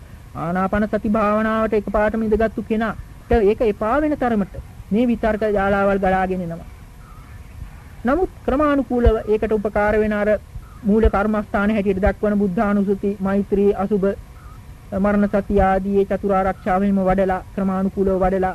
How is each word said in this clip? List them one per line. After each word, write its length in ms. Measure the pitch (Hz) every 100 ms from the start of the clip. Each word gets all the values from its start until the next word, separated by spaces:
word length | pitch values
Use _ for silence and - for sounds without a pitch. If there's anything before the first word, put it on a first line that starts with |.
| - - -
ආනාපාන 520 | - 160 185 190 208 208
සති 220 | 214 220
භාවනාවට 640 | 220 208 214 220 220 220
එකපාරටම 480 | 220 202 208 214 220
ඉඳගත්තු 400 | 220 214 226 -
කෙනාට 680 | 202 214 220 - - - - 233
ඒක 240 | 196 220
එපා 340 | 233 208 214 277
වෙන 160 | 302
තරමට 400 | 285 247 220 185 - - - -
මේ 200 | 202 247
විතර්ක 360 | 220 220 214 214
ජාලාවල් 480 | 202 196 202 202 196
ගලාගෙන 440 | 190 190 185 185
එනවා. 260 | 170 170 - - - - - - - - - - - - - -
නමුත් 300 | 233 311 381 -
ක්‍රමානුකූලව 760 | - 269 294 285 - 247 233 220
ඒකට 300 | - 214 220
උපකාර 420 | 220 208 208 208 214
වෙන 160 | 214
අර 160 | 208 208 208 - - - -
මූල 240 | 208 220 220
කර්මස්ථාන 640 | 196 214 214 208 208 202
හැටියට 320 | 220 202 190
දක්වන 360 | 202 196 214 208
බුද්ධානුසුති, 720 | 202 175 208 202 196 202 202 202
මෛත්‍රී, 520 | 190 196 190 196 202
අසුබ 300 | 196 196 208 196 202 - - - - - - -
මරණ 360 | 196 202 208 202
සතිය 320 | 202 196 202
ආදී 360 | 190 190 196 196
ඒ 80 |
චතුරාර්ය 440 | 196 196 202 190 190
ආරක්ෂාවෙන්ම 500 | 185 214 185 202 196
වඩලා, 420 | 185 190 185 185 -
ක්‍රමානුකූලව 680 | - 190 190 190 196 190 185
වඩලා, 340 | 185 190 185